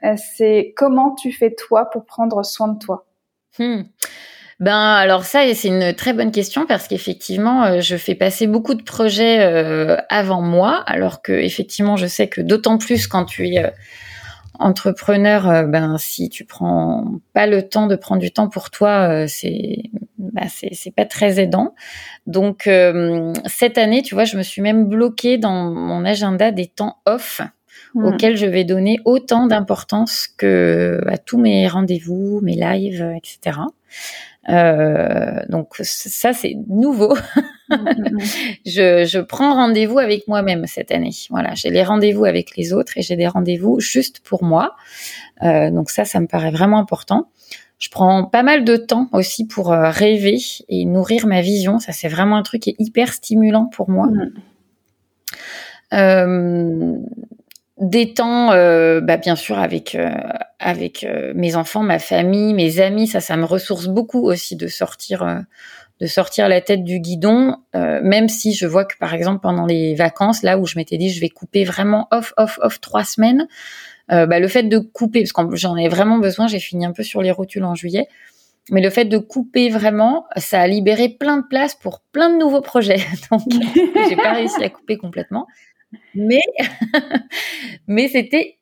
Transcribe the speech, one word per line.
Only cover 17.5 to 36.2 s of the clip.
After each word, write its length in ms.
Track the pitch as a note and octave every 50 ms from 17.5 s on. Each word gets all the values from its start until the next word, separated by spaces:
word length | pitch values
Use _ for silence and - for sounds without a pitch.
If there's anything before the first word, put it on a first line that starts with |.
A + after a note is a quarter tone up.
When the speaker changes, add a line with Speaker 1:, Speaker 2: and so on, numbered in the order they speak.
| G#3 G3 F#3+ G3
Speaker 2:
temps 180 | - A3 G#3+
de 100 | G#3 G3+
prendre 240 | F3+ - - G3 F#3+
du 120 | F3+ F3+ _
temps 160 | - - G3+
pour 220 | - F#3 - -
toi, 380 | - - G3+ G#3 G#3 G3+ F#3+ E3+
euh, 180 | D#3+ D#3 D#3 D3+
c'est, 540 | D3+ - - - E3+ - - - - - - - A3 G#3 - - _ -
bah, 260 | G3 F#3 A3+ G3 F3+ E3
c'est, 220 | - - - G3 F3+
c'est 180 | - - F#3 -
pas 100 | - G#3
très 340 | G#3+ - - G#3 G3+ F#3+ F#3+
aidant. 340 | F#3+ F3 F3 F#3+ A3+ F4+ - _ - - - - - - - - _
Donc, 400 | - E3 F#3 F#3+ G3+ G3 G3 -
euh, 680 | G3+ F#3+ F#3 F3+ F3+ E3+ F3 E3+ E3+ E3+ E3+ E3 E3 E3 E3 -
cette 320 | F#3 - - - A#3+ A#3
année, 240 | A#3+ A3 G#3+ A3 B3+
tu 140 | C#4 - G3+
vois, 100 | F#3+ A3
je 140 | A3 A3 G3
me 40 | F#3
suis 200 | - - - G3
même 240 | G#3 G#3+ A3 A3
bloquée 500 | G3+ G3+ A3 A#3 A#3+ A3+ A3+ - A#3+ B3+
dans 340 | B3+ A3 G#3+ F#3+ F#3 F3+ E3+
mon 360 | E3+ E3+ E3+ F3 E3+ F3 F3
agenda 440 | F#3+ G#3 G3+ G#3 G3 F#3+ F3+ G#3 A3+ G#3+
des 140 | F#3 F3+
temps 300 | E3+ _ - G#3 G#3+ - _ _
off 380 | - G#3+ B3 B3 - - - - - _ _ _ _ _ - - _ _
Speaker 1:
Hmm. 100 | A#3+ G#3+
Speaker 2:
auxquels 300 | - G3+ - - A3 A#3
je 80 | G#3 G#3
vais 180 | G3 F3+ F#3 F#3
donner 360 | E3+ F#3 F#3+ F#3+ G3+ A3 A3+ -
autant 400 | - B3 C4 B3+ C4 A#3+ A#3 B3
d'importance 840 | A#3+ A3 G#3+ G3+ F#3+ G#3 - - _ - G#3 A3+ A3+ - - - - _
que 640 | _ - G2 F#2+ F2+ F2+ E2+ E3 E2+ - - E3+ F3 -
à 100 | F#3+ F#3+ F#3+
tous 200 | _ - - A#3+
mes 280 | A#3+ A3 G#3 G3 F#3+ F#3
rendez-vous, 720 | E3+ F#3 F#3+ F3+ F3+ E3+ D#3+ E3+ F3 F#3 G3 G3+ G3+ G#3 G#3
mes 120 | F3+ E3+
lives, 480 | E3 E3+ E3+ F#3 F#3+ F#3+ G3+ F#3+ F3 E3+ E3 E3
et 60 | E3 -
cetera. 440 | - - _ - F3 D#3 C#3+ D#3 C#4+ - _ _ _ - - - - - - - - _ _ _ -
Euh, 880 | F3 F3 E3+ E3+ D#3 D3+ D#3 D#3 D3+ - E2 - - - - - - - - -
donc 280 | - E3 D#3 - -
c-, 80 | - G3 F3 - - - G3+
ça, 220 | - -